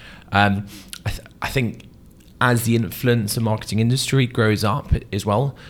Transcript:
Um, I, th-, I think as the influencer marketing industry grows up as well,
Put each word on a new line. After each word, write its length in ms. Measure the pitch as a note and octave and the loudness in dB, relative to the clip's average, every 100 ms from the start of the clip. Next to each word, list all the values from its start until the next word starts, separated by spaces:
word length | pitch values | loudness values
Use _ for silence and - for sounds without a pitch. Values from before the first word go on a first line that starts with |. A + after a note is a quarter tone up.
| - - - | -20 -20 -2
Um, 360 | G2 G2+ G2+ G2+ - - - | 2 4 2 -4 -14 -18 -10
I, 60 | - | -8
th-, 180 | - - - | -8 -10 -12
I 60 | - | -6
think 360 | C3+ A#2 - - - - - - - | -2 -2 -4 -16 -20 -20 -20 -14 0
as 240 | B2 A#2+ | 2 2
the 140 | A#2 A#2 | 2 0
influencer 600 | A#2 - B2+ A#2+ G2+ - | 0 -2 0 2 0 -2
marketing 400 | A2+ G#2+ - G#2 | -2 -2 -2 0
industry 460 | A2+ C3 - C3+ B2 | 2 0 0 2 2
grows 360 | - A2 G2+ | 2 2 2
up 300 | G#2 C3 - - - | 0 -2 0 -2 -2
as 140 | G2 G#2 | -6 0
well, 300 | G#2 C#3 - - | 0 0 -4 -16